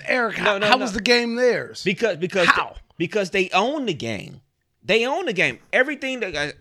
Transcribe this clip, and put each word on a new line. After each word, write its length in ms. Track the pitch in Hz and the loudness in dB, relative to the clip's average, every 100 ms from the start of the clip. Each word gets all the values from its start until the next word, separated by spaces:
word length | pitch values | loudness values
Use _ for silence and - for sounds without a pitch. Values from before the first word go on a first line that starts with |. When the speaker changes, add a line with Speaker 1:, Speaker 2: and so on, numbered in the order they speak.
| - | -2
Speaker 1:
Eric, 320 | 254 226 165 | 0 0 0
Speaker 2:
no, 60 | |
Speaker 1:
how, 140 | 190 202 | 0 2
Speaker 2:
no, 80 | 208 | 4
Speaker 1:
how 80 | 262 | 4
Speaker 2:
no. 60 | |
Speaker 1:
was 100 | 254 | 2
the 80 | 208 | -2
game 320 | 220 240 233 233 | 2 2 2 0
theirs? 480 | 247 180 123 - | 2 2 -2 -4
Speaker 2:
Because, 340 | 175 196 220 160 | -4 0 -2 -2
because, 300 | 170 190 170 | -2 2 2
Speaker 1:
How? 280 | - 123 - - - | 2 -2 -8 -18 -6
Speaker 2:
because 320 | 175 208 190 | -4 -2 0
they 180 | 196 185 | -2 2
own 380 | 180 233 302 233 | 2 2 0 -4
the 80 | 156 | -4
game. 460 | 117 104 - - _ _ _ _ | -6 -6 -10 -18 _ _ _ _
They 240 | - 220 240 | 0 2 2
own 180 | 320 349 | 0 -2
the 80 | |
game. 240 | 185 156 113 _ | 0 0 0 _
Everything 460 | 208 269 277 262 254 | 2 2 -2 -6 -4
that 180 | 196 151 | -6 -4
I, 160 | 147 - | -6 -2